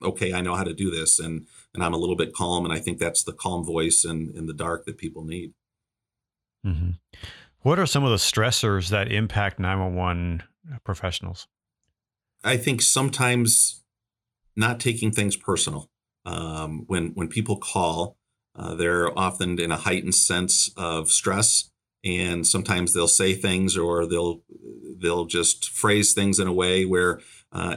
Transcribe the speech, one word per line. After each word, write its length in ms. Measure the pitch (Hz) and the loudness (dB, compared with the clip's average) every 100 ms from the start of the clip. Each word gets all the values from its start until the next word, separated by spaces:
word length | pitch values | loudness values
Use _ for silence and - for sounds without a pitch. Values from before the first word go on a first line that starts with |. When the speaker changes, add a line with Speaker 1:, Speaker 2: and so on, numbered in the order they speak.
Speaker 1:
"Okay, 320 | 113 98 92 | -4 -2 -2
I 60 | 90 | 0
know 160 | 90 90 | -2 -2
how 80 | |
to 100 | 90 | -2
do 160 | 80 95 | -2 -2
this." 300 | 82 80 - | 0 2 2
And, 280 | 82 80 - - _ 92 | 0 -8 -10 -20 _ -4
and 80 | |
I'm 100 | 85 82 | -2 0
a 20 | |
little 180 | 87 87 | 0 0
bit 180 | 80 | -2
calm. 320 | - 87 90 85 | -2 0 0 0
And 80 | |
I 40 | 80 | -2
think 220 | 87 85 | -4 -4
that's 240 | - - | -2 0
the 100 | - | -2
calm 320 | - 92 87 85 | -6 -4 -4 -2
voice 400 | 82 80 - 85 | 0 2 2 0
in, 260 | 80 80 80 | -4 -6 -8
in 100 | 80 | -8
the 80 | |
dark 320 | 76 85 85 - | -6 -4 -4 -8
that 140 | 78 | -10
people 240 | 80 80 | -10 -10
need. 300 | 80 87 82 - _ _ _ _ _ _ _ _ _ _ | -10 -10 -12 -16 _ _ _ _ _ _ _ _ _ _
Speaker 2:
Mm-hmm. 280 | 98 80 87 87 _ - - - - _ | -4 -2 -2 -4 _ -18 -18 -18 -20 _
What 180 | 131 180 | 2 2
are 80 | 170 | 2
some 160 | 143 | 2
of 80 | 135 | 4
the 60 | 104 | 2
stressors 720 | - - 120 - 107 98 87 | 2 2 2 2 2 0 0
that 220 | 104 117 | 0 0
impact 480 | 107 110 107 101 - | 0 0 0 0 0
nine 200 | 92 95 | -2 0
one 160 | 92 90 | -2 0
one 480 | 90 87 87 85 - _ 165 123 | 0 0 -2 -4 -8 _ -16 -12
professionals? 640 | - 92 92 - 90 90 - _ _ _ _ _ _ _ _ _ | -8 -4 -4 -4 -8 -12 -16 _ _ _ _ _ _ _ _ _
Speaker 1:
I 140 | 113 127 | 0 0
think 260 | 147 117 | 0 2
sometimes 1000 | - 131 135 - 123 123 113 - - - _ _ _ _ _ _ _ 107 | 2 2 0 2 2 4 4 4 2 -2 _ _ _ _ _ _ _ 0
not 240 | 113 120 | 0 2
taking 320 | 127 113 107 | -2 0 0
things 240 | 107 101 - | 0 0 -2
personal. 540 | - 87 - 71 - _ _ _ 90 | -2 -2 -2 -4 -10 _ _ _ -10
Um, 580 | 85 80 78 78 78 - | -8 -6 -6 -8 -8 -4
when, 220 | 92 85 92 | -2 -2 -4
when 120 | 82 | -4
people 300 | 113 107 98 | -2 -2 -4
call, 600 | - 95 85 82 - - _ _ _ - | -2 0 0 0 -4 -8 _ _ _ -12
uh, 200 | 82 82 | -8 -2
they're 420 | 85 87 85 92 | 0 2 2 0
often 420 | 92 90 90 87 | -2 0 -2 0
in 120 | 85 | -2
a 60 | 78 | -2
heightened 360 | 101 92 90 | 0 -2 0
sense 560 | 90 - 90 90 - - - | 2 2 2 2 2 0 -2
of 320 | 85 82 80 | -4 -2 0
stress, 600 | - 98 95 107 - - _ _ _ 92 | 0 2 2 2 2 -2 _ _ _ -4
and 400 | 90 90 85 82 | -2 -2 0 0
sometimes 480 | 95 95 90 87 | 0 0 0 2
they'll 140 | 87 85 | 2 4
say 260 | - 95 | 4 4
things 420 | 95 95 92 95 90 | 2 2 2 2 2
or 300 | 85 85 85 | 0 0 0
they'll, 380 | 85 85 82 _ - 57 - 71 90 | 0 0 -4 _ -20 -18 -16 -16 -4
they'll 240 | 87 87 85 | -2 0 0
just 460 | 87 85 - - | 0 2 0 -4
phrase 420 | - 107 104 101 | 0 4 4 4
things 240 | 104 101 95 | 4 4 2
in 100 | 92 | 2
a 60 | |
way 320 | 90 90 95 92 | 2 4 2 4
where, 340 | 90 90 85 - - _ | 4 2 0 -8 -20 _
uh, 240 | 92 87 | -6 -4